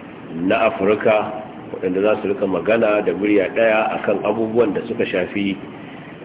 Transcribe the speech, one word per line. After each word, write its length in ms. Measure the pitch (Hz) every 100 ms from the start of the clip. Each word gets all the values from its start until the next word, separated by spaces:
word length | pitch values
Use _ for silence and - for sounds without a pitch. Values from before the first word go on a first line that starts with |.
| - - -
na 340 | 82 92 113 110
Afirka, 640 | - 98 107 113 107 95 - - - -
waɗanda 320 | - 92 95
za 200 | 104 104
su 60 | 95
rika 180 | 101 98
magana 560 | 87 85 113 110 104
da 120 | 95
murya 360 | 87 104 104 90
ɗaya 480 | 85 113 107 110 87
akan 220 | - 98
abubuwan 500 | 104 110 110 117 107
da 80 | 95 -
suka 200 | 110 101
shafi 520 | 95 85 101 98 95 - - - - - -